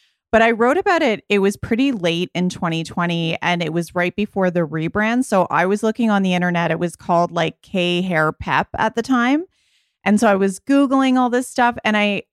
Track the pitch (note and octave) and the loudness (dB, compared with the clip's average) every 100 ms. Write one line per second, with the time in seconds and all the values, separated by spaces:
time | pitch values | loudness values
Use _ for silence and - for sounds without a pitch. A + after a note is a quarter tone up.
0 | _ _ _ A3+ A#3 A3+ A#3+ D#4+ G4+ E4+ | _ _ _ 2 4 2 2 2 2 2
1 | C#4+ G3+ - G#3 G3 G3+ - A3+ C#4 A#3 | 2 -2 0 0 2 -2 -2 0 0 0
2 | E3+ E3+ F3+ E3+ F3+ - F3 E3 E3 - | -2 -2 -4 -2 -2 -2 -4 -4 -6 -4
3 | F3 E3+ E3 - F3 F3 D#3+ E3 E3 F3+ | -2 -2 -4 -4 -2 -2 -2 -4 -4 -4
4 | F3+ - G#3 G3 F#3 F3 D#3 D#3+ D#3+ G3+ | -2 -2 -4 -2 0 0 -2 -4 -4 -2
5 | G#3+ B3 C4 G3 F3 D3 F#3 G#3 A3+ A3 | 0 0 0 0 2 0 0 0 -2 0
6 | A3+ G3+ F#3+ F3+ F3+ E3+ E3+ E3 F3 - | 0 2 2 0 0 0 -2 -2 -4 -6
7 | - E3+ F3 E3+ D#3+ - _ F#3+ F3 F3 | 0 0 2 -2 -4 -6 _ -2 0 -2
8 | F#3 D#3+ D#3 - - C#3 - - A3 A3+ | 0 0 0 -2 -2 0 0 -2 -2 -2
9 | A3+ B3 B3 D4 F#4 _ _ _ _ _ | -2 0 2 0 -4 _ _ _ _ _
10 | G3 G#3 A3+ G3 G3 F#3+ - C#4 C#4 C4+ | 0 2 4 2 0 -2 0 2 4 2
11 | C4 B3+ B3 B3 B3+ - A#3+ A#3+ G#3+ G#3+ | 2 2 2 0 -2 0 0 0 -2 0
12 | G#3 G3+ - | 0 -2 -8